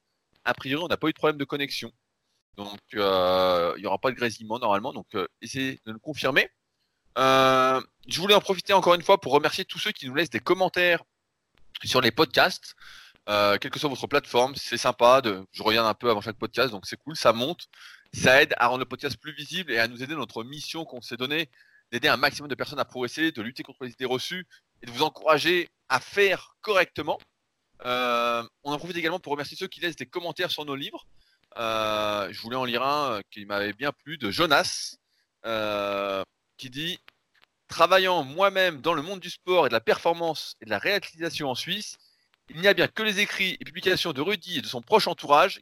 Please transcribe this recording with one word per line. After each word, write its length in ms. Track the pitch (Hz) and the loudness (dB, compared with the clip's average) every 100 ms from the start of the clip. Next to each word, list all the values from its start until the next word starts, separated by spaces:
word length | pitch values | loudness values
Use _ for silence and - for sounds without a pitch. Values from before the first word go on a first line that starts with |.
| _ _ _ _ | _ _ _ _
A 100 | 117 | -4
priori, 280 | 123 131 143 | -4 -4 -6
on 40 | 170 | -2
n'a 80 | 101 | -2
pas 120 | 156 | -2
eu 40 | |
de 40 | - | 0
problème 220 | 156 151 | 0 0
de 60 | |
connexion. 480 | 143 143 139 - 117 _ _ _ _ _ _ - | -4 -6 -6 -8 -12 _ _ _ _ _ _ -14
Donc, 240 | 101 101 _ | -14 -14 _
euh, 760 | 107 101 95 90 92 92 90 85 73 | 0 2 4 4 4 4 2 0 -2
il 40 | |
n'y 60 | 95 | -4
aura 120 | 95 | -2
pas 120 | 135 | -2
de 60 | 123 | -2
grésillement 420 | 120 110 110 113 | -4 -6 -8 -4
normalement. 340 | 117 101 120 | 0 0 -2
Donc, 220 | 120 - | -10 -8
euh, 120 | 104 87 _ | -6 -6 _
essayez 380 | 117 131 135 127 - | -12 -6 -6 -6 -12
de 60 | |
nous 80 | 110 | -14
confirmer. 480 | 151 139 131 151 - _ _ _ _ _ _ 120 | -12 -4 0 2 0 _ _ _ _ _ _ 0
Euh, 640 | 131 131 131 131 131 131 - _ - | 4 6 6 6 4 2 -4 _ -8
je 140 | 151 | -4
voulais 140 | 196 | 4
en 60 | 208 | 4
profiter 320 | - 185 - | 4 -4 2
encore 200 | 196 175 | 2 4
une 80 | 175 | 4
fois 180 | - 196 | 4 2
pour 120 | 135 | 6
remercier 320 | 143 151 - | 4 4 -2
tous 140 | 185 170 | -8 -6
ceux 140 | 214 | -6
qui 140 | - 135 | -6 -6
nous 80 | |
laissent 160 | 139 170 | -2 -2
des 100 | 113 | -2
commentaires 600 | - 180 180 185 175 170 - _ _ _ _ _ - - | 0 2 2 2 2 2 -2 _ _ _ _ _ -18 -12
sur 160 | 107 127 | -2 2
les 100 | 127 | 2
podcasts. 640 | 110 156 - 165 - - - - - - _ - | 2 2 4 2 2 -16 -20 -20 -20 -20 _ -2
Euh, 300 | 104 101 101 | 2 4 2
quelle 120 | 135 | -2
que 80 | 139 | -4
soit 120 | 151 | -4
votre 160 | 127 113 | -4 0
plateforme, 480 | 143 - - 135 135 | -2 2 2 2 0
c'est 220 | - 120 | -8 -2
sympa. 420 | 127 - 120 131 | -2 4 6 6
De... 240 | 117 95 95 | 4 -4 -8
je 100 | - | -4
regarde 240 | 104 113 113 | 0 2 2
un 60 | |
peu 160 | 101 120 | 0 0
avant 140 | 107 | 0
chaque 160 | 113 107 | -2 -8
podcast, 320 | 110 - 131 | -6 -2 -2
donc 160 | 104 - | -2 -12
c'est 100 | 117 | -14
cool, 180 | - | -12
ça 200 | 160 127 | 0 2
monte. 340 | 113 131 175 - - - - _ | 4 0 -6 -14 -20 -20 -20 _
Ça 260 | - 131 131 | 0 6 6
aide 140 | 151 - | 6 4
à 120 | 123 | 2
rendre 100 | 127 | 0
le 80 | 127 | -4
podcast 320 | 127 143 113 | -6 -8 -10
plus 160 | 151 | -14
visible 360 | 143 143 165 165 | -16 -10 -8 -2
et 80 | 113 | 0
à 80 | 113 | -2
nous 160 | 120 | -4
aider 120 | 131 | -10
dans 60 | 156 | -8
notre 220 | 113 117 | -8 -10
mission 440 | 117 147 - 165 160 | -12 -12 -10 -10 -10
qu'on 160 | 127 | -12
s'est 160 | - 117 | -12 -8
donnée, 320 | 127 151 156 _ _ _ - | -4 -2 -4 _ _ _ -8
d'aider 160 | 120 151 | -2 2
un 80 | 127 | 4
maximum 320 | 143 - 147 | 2 0 -8
de 60 | |
personnes 240 | 127 123 143 | -8 -6 -6
à 80 | 120 | -6
progresser, 440 | 127 123 - 160 | -4 -6 -2 -2
de 120 | 123 | -2
lutter 200 | 110 - | -10 -10
contre 220 | 151 131 | -16 -14
les 60 | 127 | -14
idées 160 | - 127 | -8 -4
reçues 400 | 127 - 185 180 _ _ _ | -4 -4 -10 -12 _ _ _
et 40 | 120 | -12
de 40 | |
vous 120 | 120 | -2
encourager 680 | 151 - 151 151 147 180 170 _ - | -2 0 2 2 4 0 -2 _ -2
à 100 | 131 | -2
faire 560 | - 202 196 175 - _ | -2 2 2 2 -6 _
correctement. 560 | - 196 170 - 151 190 - _ _ _ _ _ | 0 2 2 -2 -6 -6 -8 _ _ _ _ _
Euh, 580 | 123 123 123 120 120 117 117 _ | -4 -2 0 0 0 -2 -6 _
on 80 | 143 | -8
en 60 | 147 | -8
profite 180 | 170 175 | -6 -4
également 240 | 160 180 | -2 -4
pour 120 | 147 | -4
remercier 240 | 143 139 - | -6 -6 -10
ceux 100 | 190 | -12
qui 120 | - | -6
laissent 160 | 170 151 | -8 -6
des 100 | 139 | -10
commentaires 440 | 180 175 156 175 | -8 -8 -6 -6
sur 140 | - | -6
nos 100 | 147 | -8
livres. 320 | 135 170 330 - - _ _ _ - | -8 -8 -12 -20 -20 _ _ _ -6
Euh, 720 | 113 113 107 107 107 104 95 | -4 -2 0 0 0 -2 -4
je 100 | 107 | -8
voulais 160 | 113 127 | -8 -4
en 80 | |
lire 180 | 127 117 | -4 -2
un, 300 | 135 147 139 | -2 0 -2
euh, 60 | 107 - | -4 -8
qui 140 | 107 | -16
m'avait 280 | 101 101 101 | -6 -4 -4
bien 180 | 104 143 | -4 -6
plu, 240 | - - 156 | -6 -12 -6
de 140 | 107 | -4
Jonas, 680 | 98 165 147 185 - - - _ _ _ _ | 0 4 4 2 -6 -10 -14 _ _ _ _
euh, 800 | 113 110 107 104 101 101 101 98 92 _ _ - | -6 -4 -2 -2 -2 -4 -2 -4 -6 _ _ -18
qui 140 | 127 | -14
dit : « 280 | 123 165 180 _ _ _ _ _ _ - | -10 -8 -10 _ _ _ _ _ _ -8
Travaillant 540 | - 170 190 185 175 | 2 6 6 6 0
moi-même 560 | 135 151 196 190 185 147 | -2 0 2 2 0 0
dans 140 | 156 | -2
le 80 | 165 | -2
monde 180 | 156 196 | -4 -10
du 80 | 175 | -12
sport 360 | - - 180 135 | -12 0 4 4
et 20 | |
de 60 | |
la 60 | 113 | 2
performance 760 | 202 196 170 170 170 147 - - | 0 0 0 0 -2 -6 -10 -14
et 20 | |
de 60 | 110 | -6
la 80 | 104 | -4
réathlétisation 720 | 151 196 - 160 165 147 143 | -2 -4 -4 -8 -8 -6 -6
en 40 | |
Suisse, 440 | 120 156 202 208 - _ _ _ _ _ | -6 -6 -8 -10 -16 _ _ _ _ _
il 100 | 156 | 0
n'y 80 | 196 | 4
a 60 | |
bien 140 | 175 147 | 4 2
que 140 | - | 0
les 180 | 220 196 | -2 0
écrits 360 | 202 - 190 160 | -2 0 -4 -4
et 40 | |
publications 480 | - 180 190 180 175 | -10 -2 0 2 0
de 80 | 131 | -2
Rudy 360 | 160 208 180 160 | -2 -4 -4 -6
et 40 | |
de 40 | 107 | -6
son 140 | 127 | -8
proche 260 | - 214 190 | 2 2 2
entourage 540 | 170 139 143 190 - | -2 6 6 6 2